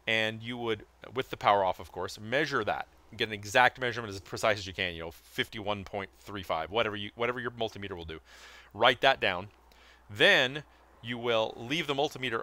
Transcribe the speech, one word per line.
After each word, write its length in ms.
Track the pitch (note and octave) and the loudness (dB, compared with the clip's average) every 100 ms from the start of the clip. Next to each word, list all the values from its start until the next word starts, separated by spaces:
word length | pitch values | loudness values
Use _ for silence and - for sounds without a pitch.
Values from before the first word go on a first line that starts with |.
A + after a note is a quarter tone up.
| - | -2
and 360 | A2 A2 A2+ | 0 0 -4
you 140 | A2+ B2 | -10 -6
would, 280 | A#2 G#2+ - _ - | -4 -4 -6 _ -10
with 140 | A#2+ C3 | -6 -6
the 80 | A#2+ | 0
power 260 | A#2+ G2+ | 6 6
off, 160 | F#2 E2+ | 6 0
of 140 | F2+ | -6
course, 260 | - F#2 - | -8 -8 -8
measure 460 | G#2+ B2+ D#3 C#3 | -4 -2 0 0
that. 220 | G2+ D2 - - - G#2+ | 0 -2 -6 -16 -12 -4
Get 100 | A2+ | -4
an 60 | |
exact 440 | G#2+ G#2 B2+ B2+ - | -4 0 6 6 4
measurement 360 | B2 A#2 A2+ | -6 -6 -8
as 60 | G2 | -10
precise 380 | - A2+ A2+ G#2 | -10 -2 0 0
as 80 | F#2+ | -2
you 60 | |
can, 220 | F#2 F#2 | -4 -4
you 60 | E2+ | -4
know, 100 | E2 | -10
fifty-one 720 | - - - B2 A2 G2+ G#2 | -12 -10 -6 -6 -6 -4 -4
point 240 | F#2+ G#2 F#2+ - | -6 -8 -8 -12
three 220 | - G2+ | -12 -10
five, 280 | F2+ F2+ D#2+ | -4 -4 -2
whatever 260 | G#2 A2 G#2 | 0 0 -2
you, 140 | G#2 - | -8 -4
whatever 220 | A#2 B2 | -4 -4
your 120 | B2 | -6
multimeter 420 | A#2+ A2+ G2+ G2+ | -4 -6 -6 -10
will 140 | F2+ E2 | -10 -10
do. 140 | D#2+ - - - - - | -12 -14 -20 -20 -20 -14
Write 300 | G2+ A#2+ B2+ | 4 6 6
that 180 | C3+ C3 | 4 4
down. 280 | A2 F2+ G#2 - _ - - - - | 2 0 -4 -14 _ -20 -20 -20 -10
Then 560 | G#2 E3 F#3 B2+ C#3+ C#3+ - _ - | 2 6 6 4 -2 -12 -20 _ -16
you 140 | A2+ A#2+ | -8 -4
will 380 | A#2+ A2+ A2 - | 0 2 2 -4
leave 300 | A#2+ D#3+ D3 | -4 -4 -2
the 80 | |
multimeter 440 | C#3 D3 - B2+ A2+ | 0 -2 -2 -4 -4